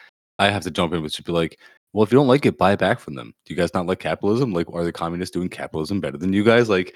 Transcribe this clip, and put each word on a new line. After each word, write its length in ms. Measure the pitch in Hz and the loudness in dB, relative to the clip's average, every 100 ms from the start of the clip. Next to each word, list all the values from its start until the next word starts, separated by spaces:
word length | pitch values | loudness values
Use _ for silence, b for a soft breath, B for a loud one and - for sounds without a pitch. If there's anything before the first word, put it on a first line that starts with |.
| B _ _ - | B _ _ -2
I 120 | 101 | 0
have 120 | 101 | 0
to 80 | 90 | -4
jump 220 | 80 87 | -2 -2
in, 100 | 85 | -2
which 140 | 76 - | -6 -8
would 80 | - | -4
be 80 | |
like, 260 | 85 82 - b b _ | -2 -2 -4 b b _
"Well, 120 | 101 | 0
if 100 | 110 | 4
you 40 | 127 | 4
don't 100 | 143 | 6
like 180 | 131 131 | 4 2
it, 120 | - | 2
buy 140 | 92 | 2
it 80 | 98 | 2
back 220 | 95 120 | 0 -2
from 140 | - 67 | -6 -14
them. 180 | 58 - - | -14 -18 -10
Do 80 | |
you 40 | - | -4
guys 160 | 85 | -2
not 140 | 95 87 | -2 -4
like 120 | 92 | -4
capitalism? 540 | - - 101 113 131 | -4 -2 0 0 0
Like, 180 | 87 85 | -2 -4
are 140 | 85 85 | -4 -4
the 80 | |
communists 400 | - 85 85 90 | -4 -6 -6 -6
doing 160 | 90 90 | -4 -6
capitalism 500 | - 67 80 78 101 | -6 -8 -6 -4 -4
better 180 | 76 71 | -6 -4
than 140 | 90 | -2
you 140 | 95 104 | 2 6
guys?" 240 | 117 117 | 6 4
Like, 260 | 95 92 | 2 -2